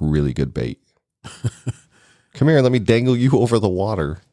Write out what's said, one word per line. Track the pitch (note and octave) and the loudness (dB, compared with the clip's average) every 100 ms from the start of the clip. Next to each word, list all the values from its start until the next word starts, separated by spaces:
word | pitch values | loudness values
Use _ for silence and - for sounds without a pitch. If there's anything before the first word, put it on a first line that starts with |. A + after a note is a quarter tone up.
really | D2+ D2+ C#2+ | -2 -2 -2
good | B1+ C2 | -4 -6
bait. | - A#1 - _ _ _ _ | -6 -8 -10 _ _ _ _
<laughs> | - - B2 - B2+ - _ _ _ _ _ | -20 -10 -10 -8 -12 -14 _ _ _ _ _
Come | - D3 | -2 2
here | D3+ | 4
and | |
let | B2+ | 2
me | B2 | 2
dangle | G2 A#2 B2+ A#2+ | 2 2 2 2
you | B2+ B2+ | 2 2
over | A#2 A2+ | 2 2
the | G2+ | 0
water. | F#2 G2+ G2 D2 E2+ _ | -2 -2 -4 -4 -8 _